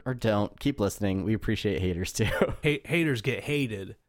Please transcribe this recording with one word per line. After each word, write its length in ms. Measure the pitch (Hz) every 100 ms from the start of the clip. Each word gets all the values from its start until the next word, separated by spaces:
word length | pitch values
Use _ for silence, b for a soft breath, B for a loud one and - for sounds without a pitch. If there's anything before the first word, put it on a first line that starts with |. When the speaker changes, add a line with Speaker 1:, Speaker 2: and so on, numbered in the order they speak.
| -
Speaker 1:
or 80 |
don't. 440 | 127 113 104 104 -
Keep 220 | 139 143
listening. 440 | 98 - 101 95
We 100 | 92
appreciate 460 | 110 - 107 104 87
haters, 280 | 92 87 92
too. 120 | - 104 -
<laughs> 180 | - -
Speaker 2:
Ha-, 180 | 151 147 -
haters 340 | 170 160 120
get 220 | 123 101
hated. 520 | 139 147 127 101 98 -